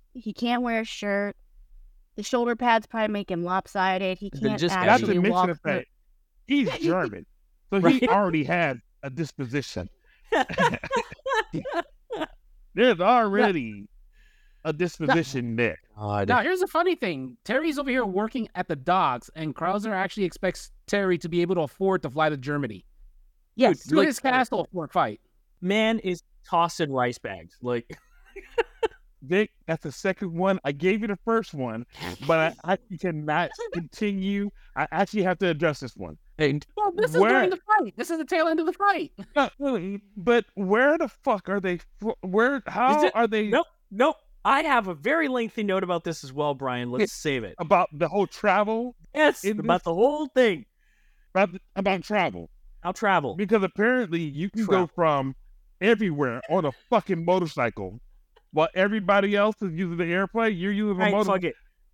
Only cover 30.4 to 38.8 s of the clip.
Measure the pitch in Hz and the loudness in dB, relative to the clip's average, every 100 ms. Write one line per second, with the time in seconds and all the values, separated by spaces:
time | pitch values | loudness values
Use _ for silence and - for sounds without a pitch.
30.4 | 190 190 143 143 180 214 214 196 - 226 | 0 0 -2 -2 0 0 -2 -6 -2 -2
31.4 | 202 147 123 110 120 - - 95 147 160 | -2 -6 -6 -6 -10 -12 -12 -6 0 2
32.4 | 160 - 160 190 - 180 185 156 151 151 | 2 -2 -4 -4 -4 -6 -4 -4 -2 -2
33.4 | 165 - 453 - 160 - 208 196 190 202 | -2 -6 -8 -8 -8 -4 -4 -2 -2 -2
34.4 | 202 - - - 151 160 196 214 185 175 | -4 -8 -12 -6 -4 0 0 0 0 2
35.4 | 185 151 165 143 123 - 87 76 - - | 0 2 0 -2 -8 -12 -14 -14 -12 0
36.4 | 151 147 - - 403 349 453 160 427 381 | 0 0 -4 -2 -2 0 2 4 6 6
37.4 | 359 359 - 427 226 - - 330 285 359 | 2 0 2 2 2 -4 -6 -4 -2 0
38.4 | 330 320 320 359 | 2 0 -2 0